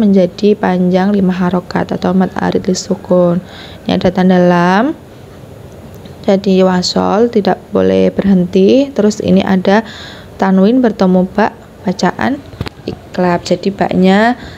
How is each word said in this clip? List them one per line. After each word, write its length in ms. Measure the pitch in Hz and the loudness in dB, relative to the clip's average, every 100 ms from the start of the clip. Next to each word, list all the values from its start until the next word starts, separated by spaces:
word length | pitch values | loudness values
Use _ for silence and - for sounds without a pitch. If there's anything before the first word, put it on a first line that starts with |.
menjadi 560 | 208 196 175 - 202 208 | 2 2 2 0 0 0
panjang 560 | 190 180 180 180 196 202 | 0 0 0 2 0 0
lima 160 | 185 | 0
harokat 640 | 180 180 180 - 180 175 | 0 -2 -2 -4 -6 -4
atau 180 | - 185 | -4 0
mad 220 | 185 190 - | 0 0 -2
arid 320 | 180 185 196 | -2 0 -2
li 80 | 185 | -4
sukun. 640 | - 185 - 180 175 180 - - - - - | -4 -6 0 2 2 0 -6 -18 -20 -12 -4
Ini 100 | 185 | -2
ada 160 | 180 | 0
tanda 240 | 185 185 180 | 2 2 4
lam, 540 | 180 175 175 196 285 - - - - - - - - - - - - - 226 | 4 4 2 2 0 -4 -14 -20 -20 -20 -20 -20 -20 -20 -20 -20 -20 -8 -2
jadi 400 | 196 196 185 185 | 0 2 2 2
wasol, 640 | 180 180 185 185 196 240 | 0 -2 -2 0 0 2
tidak 260 | 226 196 180 - | 0 0 -2 -4
boleh 400 | 190 190 190 185 | 0 2 2 0
berhenti. 800 | 190 196 185 180 190 196 254 277 | 0 0 2 2 2 4 4 0
Terus 280 | 277 208 - | 0 -2 0
ini 200 | - 185 - | 0 0 2
ada 380 | 190 196 214 220 - - - - - | 0 2 0 -2 -14 -18 -20 -14 -4
tanwin 400 | 190 190 196 262 | 0 2 2 2
bertemu 480 | 240 - 185 185 185 | 0 0 2 2 0
ba, 200 | - 233 - - - 196 | -2 -4 -4 -20 -10 -8
bacaan 560 | 185 180 - 226 285 - - - - - | -2 -2 -2 -4 -6 -10 -14 -14 -12 -14
iklab. 560 | - - - 180 170 - | -14 -12 -4 -2 -2 -2
Jadi 240 | 175 196 | -4 -4
baknya 720 | 196 - 180 185 202 233 254 - | -2 -2 2 2 4 2 -2 -10